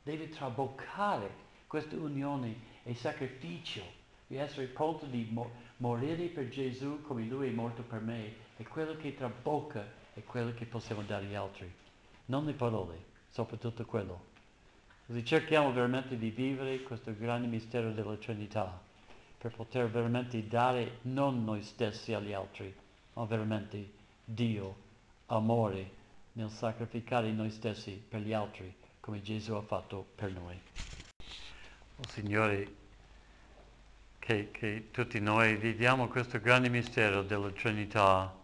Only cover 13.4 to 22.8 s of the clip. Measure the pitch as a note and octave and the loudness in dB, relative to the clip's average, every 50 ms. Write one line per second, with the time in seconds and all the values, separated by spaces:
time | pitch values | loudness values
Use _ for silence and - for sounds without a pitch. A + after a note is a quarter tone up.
13.4 | A2+ - A#2 A2+ - A#2 A#2 - A#2 - - A2+ G2+ F2+ F2+ F2+ - - - - | -2 -2 -2 -4 -4 -4 -4 -4 -6 -2 -2 -2 -2 -2 -6 -10 -12 -18 -20 -20
14.4 | - - - - - - - - - - - - - - A#2+ A#2+ A2+ A#2 D#3 D#3+ | -20 -20 -20 -20 -20 -20 -20 -20 -20 -20 -20 -20 -12 -6 -4 -4 0 4 4 4
15.4 | D3+ - D3+ D#3 D3 C#3 B2 B2 B2 B2 B2+ C3 C3 C3 C3 A#2 A2+ A2+ G#2 A#2+ | 6 6 6 8 8 6 6 4 4 4 4 2 0 -2 -4 -2 -2 -2 0 0
16.4 | B2+ C3+ C#3 C3 C#3 C3+ C3 C3 C3 - B2 A2 - A#2 A2 G2+ A2+ A#2 A#2+ A#2+ | 0 0 0 0 0 -2 -2 -2 -4 -6 -8 -8 -6 -8 -6 -2 0 0 0 2
17.4 | B2 A#2+ A#2 A2+ A2+ A#2 - A#2+ A2+ A2+ A2 A2 G#2+ G2+ G#2+ G#2 - - A2+ G#2 | 0 0 0 -2 -4 -2 -2 0 0 2 0 0 -2 -2 -4 -6 -4 -6 -4 -4
18.4 | G#2 G2+ - G#2+ G2+ F#2 F#2 F2+ - - - - - - - - - - - - | -4 -4 0 -2 0 0 -4 -10 -14 -18 -20 -20 -20 -20 -20 -20 -20 -20 -20 -8
19.4 | - A#2 - - A2+ - - B2+ A#2+ A2+ G#2+ A#2+ A#2 A#2 A#2 B2 B2 B2 A#2+ A2+ | -8 -8 -6 -6 -10 -2 2 2 2 4 4 2 4 4 2 2 0 0 -2 -2
20.4 | G#2 G#2 A2+ A#2 A#2+ B2+ B2+ B2 A#2 - - - - B2+ C3 C3+ C#3 C#3 C3 A#2+ | -2 2 4 6 6 6 4 2 0 -2 -4 -6 -4 -2 2 4 4 4 4 2
21.4 | A2 G#2+ G#2+ G#2 G#2 - - - A#2+ G#2+ G#2 - - - A2+ G#2 G#2 G2+ G2+ G2 | 2 2 0 -2 -2 -6 -2 0 0 0 0 -4 -4 -2 -2 -2 0 -2 -4 -4
22.4 | G2 G2 - - G#2 F#2+ G2 - | -4 -6 -8 -10 -10 -10 -10 -14